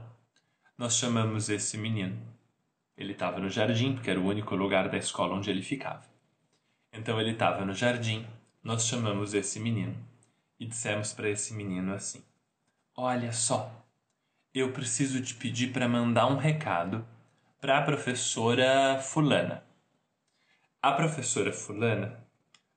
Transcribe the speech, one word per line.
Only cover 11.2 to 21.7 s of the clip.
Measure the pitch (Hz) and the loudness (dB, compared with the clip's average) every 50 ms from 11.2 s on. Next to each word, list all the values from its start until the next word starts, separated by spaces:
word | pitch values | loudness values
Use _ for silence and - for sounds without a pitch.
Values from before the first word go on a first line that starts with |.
| 113 107 | -2 -2
esse | 104 101 - - 113 | -2 -2 -4 -6 -6
menino | 107 101 98 92 92 92 95 98 | -8 -6 -4 -4 -4 -2 -4 -4
assim: | 101 - - - - - _ _ _ _ _ _ _ _ _ _ _ _ _ _ - | -4 -6 -10 -12 -12 -18 _ _ _ _ _ _ _ _ _ _ _ _ _ _ -4
"Olha | 127 127 123 123 120 113 | -2 -2 0 0 -2 -2
só, | 113 - - - 131 113 - - - - - _ _ _ _ _ _ _ _ _ _ _ _ _ _ | -2 -2 0 0 0 0 -2 -4 -10 -16 -20 _ _ _ _ _ _ _ _ _ _ _ _ _ _
eu | 135 131 127 | -2 -2 -2
preciso | - 117 113 117 - - 139 131 131 127 | -2 -4 -4 -4 -2 0 0 0 0 -2
te | 113 - - | -2 -4 -8
pedir | - - 117 113 113 123 123 | -6 -6 -4 -2 -2 -2 -2
pra | - 127 123 120 | 0 0 0 2
mandar | 120 120 120 117 117 113 117 | 2 2 2 4 4 6 6
um | 131 139 | 6 4
recado | 135 123 156 151 151 - 107 92 85 85 95 104 113 113 - - - _ _ _ _ _ _ _ _ | 4 4 2 2 2 0 0 0 0 0 0 -2 -4 -4 -8 -14 -20 _ _ _ _ _ _ _ _
pra | - 135 135 147 151 | 2 4 4 4 4
professora | 156 143 139 - 131 123 120 - - - 117 113 117 120 127 127 131 135 135 135 135 135 135 | 2 0 0 0 -2 -2 -2 -2 -2 -2 0 2 2 4 6 6 6 6 6 6 4 4 2
fulana. | - - - 160 156 139 107 87 - 82 - - - - _ _ _ _ _ _ _ _ _ _ _ _ _ _ _ _ _ _ _ _ _ _ | -2 -2 2 2 4 6 6 4 4 2 -4 -8 -10 -18 _ _ _ _ _ _ _ _ _ _ _ _ _ _ _ _ _ _ _ _ _ _
A | - 139 | 2 2
professora | 151 - 160 156 151 135 113 - - 110 98 - - | 4 4 2 0 0 -2 -4 -2 0 0 0 0 -2
fulana | - - - | -4 -8 -8